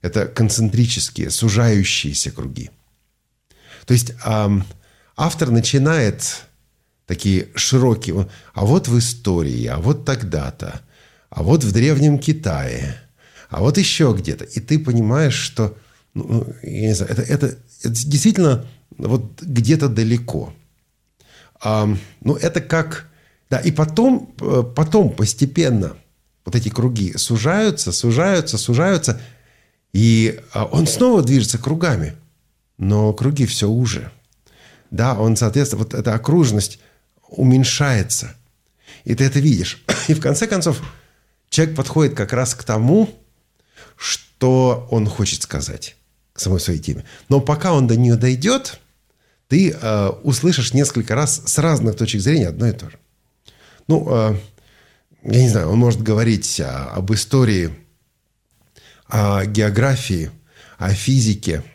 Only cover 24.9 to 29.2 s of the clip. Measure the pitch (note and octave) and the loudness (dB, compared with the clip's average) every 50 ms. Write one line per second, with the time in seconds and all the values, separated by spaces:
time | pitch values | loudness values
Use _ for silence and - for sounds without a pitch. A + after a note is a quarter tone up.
24.9 | - G#3+ G3 A#2 - - G#2+ G#2 - - C#3+ C3 C3 - E3 C#3+ B2 G#2+ F#2 D#2+ | 4 4 4 4 2 0 -2 -2 2 0 -2 0 2 0 2 2 2 0 0 -2
25.9 | - - _ _ _ _ _ _ _ _ _ - F#2 A#2+ A#2 G#2+ G2 - A2+ B2+ | -6 -12 _ _ _ _ _ _ _ _ _ -2 -2 -2 -2 -2 -2 0 0 0
26.9 | B2 A2 G2+ F2+ D2 - - - A#2 G#2+ G2+ D3 F3 G3+ A3 G#3+ E3+ D#3 - F#2 | 0 0 -2 -4 -2 -4 -4 -2 -2 0 0 0 0 2 0 0 0 -2 -4 -4
27.9 | F2 - - A#2 A2+ B2 E3+ G3+ G3 F3 D#3+ D#3 - G#2+ - - A#2+ B2 E3 F#3+ | -4 -2 0 0 2 2 2 2 2 0 0 -2 -4 -6 -2 0 0 2 2 2
28.9 | G3 E3+ - - A2+ - | 0 0 0 -2 -4 -4